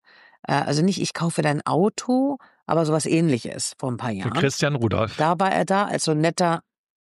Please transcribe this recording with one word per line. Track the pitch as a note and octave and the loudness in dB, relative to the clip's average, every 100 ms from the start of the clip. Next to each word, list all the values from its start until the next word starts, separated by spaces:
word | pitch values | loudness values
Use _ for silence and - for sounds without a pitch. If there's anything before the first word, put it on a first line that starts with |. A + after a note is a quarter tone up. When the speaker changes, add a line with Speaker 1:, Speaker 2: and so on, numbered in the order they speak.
| _ - - _ - | _ -20 -20 _ -2
Speaker 1:
äh, | |
also | C#3+ - C#3+ | -2 0 0
nicht | F3+ F#3+ | 0 0
„Ich | - | -4
kaufe | - E3+ - | -2 -2 0
dein | D3+ D3 - | 0 0 0
Auto“, | C#3 G3+ - - B3+ C4+ C#4 - _ - | 2 2 0 -2 0 0 -4 -12 _ -2
aber | D#3 D#3 | 0 2
sowas | D#3 - | 0 2
Ähnliches | E3 E3+ B2 - - - - | 2 2 0 -2 -8 -8 -6
vor | C3+ | -6
ein | A#2 | -4
paar | A#2+ | -6
Speaker 2:
Für | G2 | -4
Speaker 1:
Jahren. | F#2+ D#3 | -2 0
Speaker 2:
Christian | C#3 - D3 C#3+ | 0 0 -2 0
Rudolph. | A2+ F#2+ A2 - | 0 0 -2 0
Speaker 1:
Da | D#3 F3 | 0 2
war | F#3+ | 0
er | F3+ F3 | 0 2
da | F#3+ G3+ | 2 0
als | - - | -2 0
so | |
netter, | D3+ E3 E3+ F3 E3 - _ _ _ | 2 2 2 0 0 -6 _ _ _